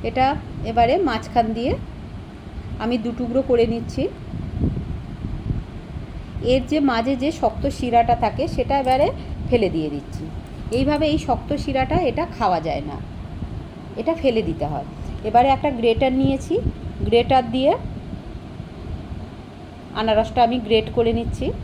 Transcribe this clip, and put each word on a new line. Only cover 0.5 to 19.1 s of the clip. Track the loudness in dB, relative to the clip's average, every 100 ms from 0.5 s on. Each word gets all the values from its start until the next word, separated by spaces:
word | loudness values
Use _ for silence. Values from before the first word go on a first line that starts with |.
| -8 -2
এবারে | 4 4 6
মাঝখান | 2 0 0 2 2
দিয়ে | 2 0 -2 -6 -12 -12 -12 -14 -14 -12 -12 -10 -4
আমি | -2 -2
দু | -2
টুকরো | -4 -2 0
করে | 2 4 4
নিচ্ছি। | 2 -4 -2 -2 -4 -10 -8 -6 0 0 0 -4 -8 -8 -8 -6 -6 -4 -4 -4 -12 -10 -10 -10 -10 -10 -4
এর | 2 2 4
যে | 2
মাঝে | 2 2 0 0
যে | 0
শক্ত | 2 0 2 -2
শিরাটা | -2 4 4 6 4
থাকে | 2 0 -4
সেটা | -2 0 2
এবারে | 4 4 4 2 -8 -8 2
ফেলে | 4 4
দিয়ে | 2 -2
দিচ্ছি। | -4 -8 -10 -8 -10 -10 -10 -4
এইভাবে | 0 2 4 2
এই | 2 0
শক্ত | -2 0 -2
শিরাটা | 0 0 2 2 2
এটা | 0 -4 0
খাওয়া | 2 2 0
যায় | -4 -4
না, | -8 -10 -10 -10 -8 -8 -8 -10 -14 -12 -4
এটা | -2
ফেলে | 2 2 2
দিতে | 0 -2 -2
হয়। | -4 -6 -10 -8 -6
এবারে | 2 6 6
একটা | 4 2
গ্রেটার | 2 2 4 4
নিয়েছি, | 4 2 2 0 0 0 -4 -8 -4
গ্রেটার | 2 4 6 4 4
দিয়ে | 2 4 2 0 -8 -10 -12 -12 -14 -14 -14 -14 -12 -10 -10 -8